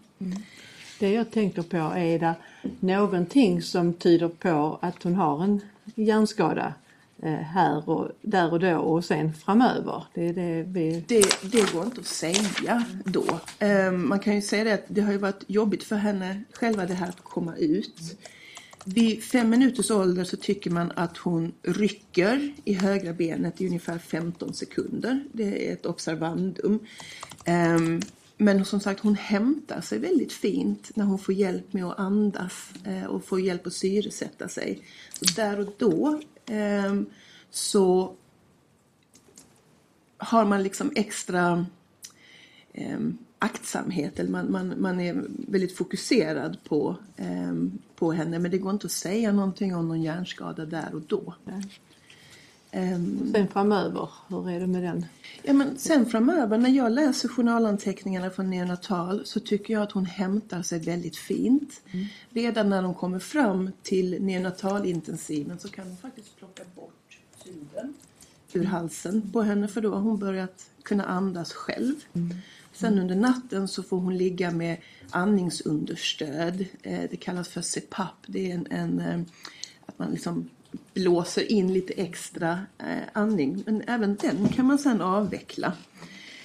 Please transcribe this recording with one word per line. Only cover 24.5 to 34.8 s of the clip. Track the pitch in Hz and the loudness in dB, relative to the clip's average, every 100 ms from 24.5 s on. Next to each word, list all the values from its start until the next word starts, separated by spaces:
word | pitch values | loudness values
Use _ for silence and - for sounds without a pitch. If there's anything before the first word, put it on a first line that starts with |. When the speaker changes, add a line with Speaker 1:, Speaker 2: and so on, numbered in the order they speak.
Speaker 2:
sekunder. | 165 - - - - 226 269 277 | -8 -8 -4 -4 -2 -2 -2 -4
Det | 226 202 202 - | -4 -2 -2 -4
är | |
ett | 175 - | -4 -6
observandum. | 170 - 160 165 170 185 175 - 214 - - - - - - - | -6 -4 -4 -2 -2 -2 -2 0 0 -2 -18 -16 -16 -16 -8 0
Ehm, | 175 170 165 165 165 196 - - - | 2 4 4 2 0 -4 -12 -12 2
men | 208 196 190 | 4 4 2
som | 202 | 0
sagt, | 196 196 | -2 0
hon | 208 202 | 2 0
hämtar | - 208 233 302 - - | 2 2 2 0 -2 -8
sig | - 214 | -4 -4
väldigt | 311 349 - | 2 2 0
fint | - 220 180 202 202 - - | -2 0 2 0 -2 -6 0
när | 202 | 2
hon | 190 | 2
får | - | 0
hjälp | 196 196 180 - | 2 2 0 -4
med | 196 180 | -4 -4
att | - | -4
andas, | 190 202 208 - 180 - - 190 196 | 0 2 2 0 -6 -10 -16 -14 -8
eh, | 190 190 | -6 -4
och | 190 - | -6 -2
får | 190 | 0
hjälp | 190 175 - | 0 -2 -6
att | |
syresätta | - 190 202 202 - - - 180 | -2 0 0 -2 -6 -10 -8 -10
sig. | - - - | -6 -6 -6